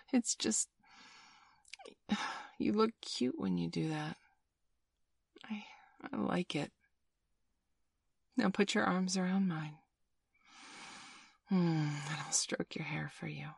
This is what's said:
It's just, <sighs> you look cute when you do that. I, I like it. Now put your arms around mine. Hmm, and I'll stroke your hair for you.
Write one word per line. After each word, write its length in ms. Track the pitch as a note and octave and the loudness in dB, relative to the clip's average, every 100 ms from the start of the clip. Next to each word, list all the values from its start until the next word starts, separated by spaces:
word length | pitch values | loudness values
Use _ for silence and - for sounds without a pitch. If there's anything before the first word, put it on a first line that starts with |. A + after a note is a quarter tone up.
| - | 0
It's 240 | B3+ - - | 0 2 0
just, 340 | - A3 - _ _ - - - - - - _ _ - - - - | 0 0 -2 _ _ -20 -20 -20 -20 -20 -20 _ _ -18 -18 -12 -2
<sighs> 80 | G#3+ - - - - | -2 -2 -6 -10 -2
you 140 | - | 2
look 180 | G#3 A3 - | 4 4 2
cute 380 | - - B3 E4 | -8 -2 -2 0
when 180 | F#3+ F3+ | 0 0
you 120 | E3+ | 0
do 200 | E3+ D#3+ | 0 -2
that. 280 | D#3 D3+ F3 _ _ _ _ _ _ _ _ _ _ _ - - | -2 -4 -8 _ _ _ _ _ _ _ _ _ _ _ -18 -10
I, 140 | G#3+ - - - - - | -10 -10 -20 -20 -16 -8
I 60 | G#3+ | -2
like 380 | G#3 F3+ F3+ D#3 | 0 2 0 -2
it. 160 | - - _ _ _ _ _ _ _ _ _ _ _ _ _ _ _ - | -4 -8 _ _ _ _ _ _ _ _ _ _ _ _ _ _ _ 0
Now 140 | G#3 | 2
put 260 | G3 G3+ G#3+ | 4 2 4
your 80 | |
arms 340 | - F#3 F#3 F#3 | 2 2 2 2
around 300 | F3+ F#3+ F#3+ | 2 4 2
mine. 280 | D#3+ D3+ D3+ _ _ _ _ _ _ _ - - - - - - - - _ - | 0 -4 -10 _ _ _ _ _ _ _ -20 -18 -16 -16 -16 -18 -20 -20 _ 2
Hmm, 380 | F#3+ E3+ D#3+ D3+ D3 D3 | 4 6 6 2 0 -4
and 80 | D3+ C#3+ | -6 0
I'll 60 | |
stroke 420 | - - - - - | 0 0 -2 -4 -6
your 100 | D3+ | -4
hair 240 | D3+ D3+ - | -4 -6 -8
for 100 | D#3 | -10
you. 200 | D3 D3 | -8 -10